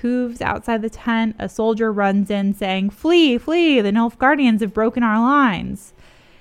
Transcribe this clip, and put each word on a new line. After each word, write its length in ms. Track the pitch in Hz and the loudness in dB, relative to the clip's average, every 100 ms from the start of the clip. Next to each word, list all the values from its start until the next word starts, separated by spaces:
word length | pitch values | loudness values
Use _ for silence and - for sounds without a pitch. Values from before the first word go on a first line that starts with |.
hooves 400 | 240 247 247 240 | -4 -2 -4 -6
outside 400 | - - - 226 | -6 -6 -4 -4
the 80 | 220 | -4
tent. 460 | - 240 226 226 - | -8 -4 -2 -2 -4
A 100 | 190 | -10
soldier 420 | - 220 220 220 | -4 -2 0 -2
runs 400 | 202 196 202 196 | 0 0 0 0
in 220 | 202 196 | -2 -2
saying, 380 | 196 190 190 202 | -2 -4 -2 -4
"Flee, 480 | - 311 349 302 240 | -4 2 4 4 2
flee, 420 | - 339 330 262 | 0 0 2 2
the 120 | 202 | 2
Nilfgaardians 680 | 220 233 - 262 294 254 220 | 0 -2 0 2 4 2 2
have 140 | 214 | -2
broken 280 | 220 220 247 | 0 -2 0
our 180 | 233 214 | 0 2
lines." 760 | 240 285 254 180 - - - _ - _ _ _ | 2 2 2 0 -6 -10 -14 _ -20 _ _ _